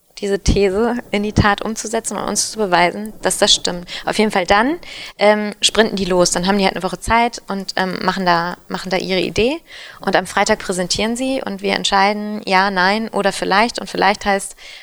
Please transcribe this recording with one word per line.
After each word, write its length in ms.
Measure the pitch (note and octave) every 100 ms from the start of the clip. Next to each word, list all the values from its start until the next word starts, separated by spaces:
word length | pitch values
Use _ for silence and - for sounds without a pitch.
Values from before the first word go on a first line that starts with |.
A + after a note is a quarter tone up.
| _ -
diese 200 | G3+ G3
These 600 | - G3 G3 F#3+ A#3 B3 -
in 120 | G#3
die 100 | G#3
Tat 300 | - G#3+ G3+
umzusetzen 540 | - A3 A3 A3+ - G3+
und 60 |
uns 280 | - G#3 -
zu 60 | A3
beweisen, 560 | G3+ F3 F3 G3+ G#3+ -
dass 160 | F#3 -
das 140 | -
stimmt. 360 | - F#3 F3 F3+ -
Auf 140 | - E3
jeden 120 | G#3+
Fall 160 | G3+ F3
dann, 320 | G3+ B3 F4 - - - -
ähm, 340 | G3+ G#3+ G#3 -
sprinten 340 | - - A3+ F#3+
die 80 |
los. 260 | F#3+ F3+ F3
Dann 160 | F3+ F#3
haben 120 | G3+
die 60 |
halt 100 | F#3+ -
eine 60 |
Woche 160 | F3+ -
Zeit 420 | - A3+ A#3 - -
und, 240 | G3 F#3+ -
ähm, 220 | F#3 F3
machen 240 | F#3 F#3+ F3+
da, 320 | E3+ F3 - -
machen 220 | F#3+ F#3
da 80 | F#3
ihre 220 | F3 F#3
Idee. 380 | - E3+ A#3 D#4+ - - - -
Und 140 | -
am 120 | F#3+ F#3
Freitag 320 | G3+ G#3 G#3+
präsentieren 560 | - F#3 F3+ - G#3+ A#3+
sie 260 | C4 C4+
und 180 | - G3
wir 120 | G3
entscheiden, 680 | G3 F#3 G3 G3 G#3+ G#3 G#3+
ja, 260 | - F#3 G3
nein 380 | F#3+ F#3 G#3+ A3+
oder 240 | G3 G3
vielleicht. 480 | - F#3 F#3+ A#3+ -
Und 80 | G3+
vielleicht 380 | F3+ F#3 G#3 G#3
heißt, 280 | G3 - - - -